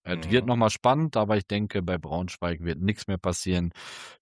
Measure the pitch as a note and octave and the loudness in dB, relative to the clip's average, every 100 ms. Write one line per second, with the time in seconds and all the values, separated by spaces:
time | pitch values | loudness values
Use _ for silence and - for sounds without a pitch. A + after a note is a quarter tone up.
0 | F2 F2 D#2+ A#2+ A#2 A#2+ A2 - B2 C#3+ | -6 -6 2 2 4 4 4 4 4 4
1 | D#3+ A#2 G#2+ G#2+ - G2+ G#2 G2+ F2 F2 | 2 0 2 2 2 -2 0 -2 -2 -2
2 | D#2 E2 F2+ - F2 E2 E2+ D#2+ G2 G#2 | -2 -4 -4 -4 -4 -2 -4 0 0 -2
3 | - F#2+ F#2 F2 F#2 F2+ F2 - - - | -4 -2 -2 -2 0 0 0 -4 -14 -16
4 | - - | -18 -20